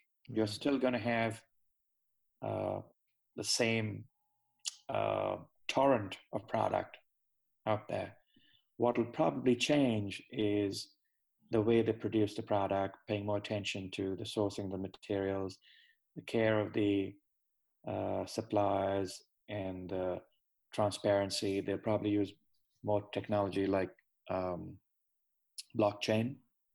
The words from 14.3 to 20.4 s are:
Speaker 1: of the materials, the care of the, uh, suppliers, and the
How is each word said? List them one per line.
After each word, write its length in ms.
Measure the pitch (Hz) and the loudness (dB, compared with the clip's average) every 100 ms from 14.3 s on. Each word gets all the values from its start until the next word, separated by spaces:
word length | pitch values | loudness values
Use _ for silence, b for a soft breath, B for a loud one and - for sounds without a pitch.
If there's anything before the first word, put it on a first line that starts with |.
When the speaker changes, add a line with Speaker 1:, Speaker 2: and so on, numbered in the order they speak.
| - 101 101 | 0 0 -2
Speaker 1:
of 60 | 98 | -6
the 60 | 92 | -4
materials, 800 | 95 - - 101 98 98 95 - b b b b _ - | -6 -10 -6 -2 -2 -2 -4 -8 b b b b _ -16
the 60 | |
care 360 | - 117 110 107 | -4 2 4 4
of 140 | 101 | 2
the, 420 | 113 104 101 98 101 _ _ _ _ _ _ - | 2 2 2 0 -6 _ _ _ _ _ _ -8
uh, 380 | 101 98 95 95 | -4 -2 -2 -4
suppliers, 960 | - 107 104 101 98 98 98 92 - - _ - | -6 -2 2 4 2 2 0 -2 -6 -18 _ -10
and 420 | 104 95 92 90 | -6 -6 -6 -6
the 320 | 92 92 87 - _ | -4 -2 -4 -8 _